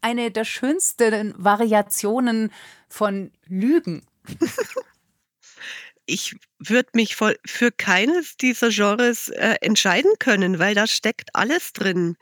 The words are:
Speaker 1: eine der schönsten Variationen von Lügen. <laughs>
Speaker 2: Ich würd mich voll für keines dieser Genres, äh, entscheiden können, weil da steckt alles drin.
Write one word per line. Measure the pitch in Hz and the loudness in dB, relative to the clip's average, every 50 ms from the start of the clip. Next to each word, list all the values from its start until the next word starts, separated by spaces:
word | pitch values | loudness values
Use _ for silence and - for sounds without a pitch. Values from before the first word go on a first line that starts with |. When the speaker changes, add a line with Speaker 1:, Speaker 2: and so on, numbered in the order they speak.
Speaker 1:
eine | - 226 240 240 240 233 | -4 -4 -2 -2 -4 -4
der | - 220 220 | -2 -4 -4
schönsten | - - - - 262 302 381 - - - - 233 220 214 208 214 214 - - | -4 -4 -4 -2 -2 0 0 -2 -4 2 2 2 2 4 2 -2 -4 -6 0
Variationen | 175 202 202 208 233 226 214 208 202 208 - - - 202 220 254 262 240 226 226 220 214 - - - - - _ _ _ | 2 2 4 4 4 4 4 4 2 2 -4 -4 -2 -2 0 2 2 2 2 0 -2 -2 -4 -10 -20 -20 -20 _ _ _
von | - - 214 208 196 196 190 - _ _ _ _ | -6 -4 -2 -2 -2 -4 -8 -10 _ _ _ _
Lügen. | 180 185 196 247 302 339 320 - 170 - - _ _ _ _ | -4 -2 2 2 2 2 2 -2 -8 -10 -12 _ _ _ _
<laughs> | - - - 349 - - - 466 - - 523 494 _ _ _ _ _ _ _ _ _ _ _ _ - - - - - - - - - _ _ _ - | -18 -4 -4 -4 -4 -2 -6 -8 -6 -6 -12 -12 _ _ _ _ _ _ _ _ _ _ _ _ -20 -20 -20 -16 -16 -16 -16 -18 -20 _ _ _ -8
Speaker 2:
Ich | 147 208 - - - - _ _ _ _ | -8 -6 -6 -10 -12 -14 _ _ _ _
würd | - - 214 247 254 - _ | -6 0 0 0 0 2 _
mich | 226 226 202 - | 0 0 0 0
voll | - 220 214 - - _ | 0 0 0 0 -2 _
für | - - - 240 240 | -14 -4 0 0 0
keines | - _ - - 190 180 202 262 339 359 320 - - _ | 0 _ -2 0 2 2 2 2 0 0 -2 -6 -8 _
dieser | - 254 240 - - 233 | -2 -2 0 2 0 0
Genres, | 214 202 208 208 202 214 247 240 233 - - - | 2 2 2 2 2 2 2 0 0 -2 -6 -10
äh, | - - - 220 220 - | -6 -2 0 0 0 0
entscheiden | - - 220 - - 196 175 185 285 381 440 - | 0 0 2 2 2 2 2 4 4 2 2 2
können, | - 254 220 196 196 180 190 165 | 2 2 2 2 2 0 2 2
weil | 170 202 208 | 0 2 2
da | 202 214 | 2 0
steckt | 220 - - - 214 233 - - - _ | 0 -2 -2 -2 -4 -4 -4 -12 -6 _
alles | - 185 226 302 359 - - - | -2 0 0 0 -4 -4 -6 -8
drin. | - 220 196 180 175 175 170 170 - | -4 -2 -2 0 0 0 -2 -2 -6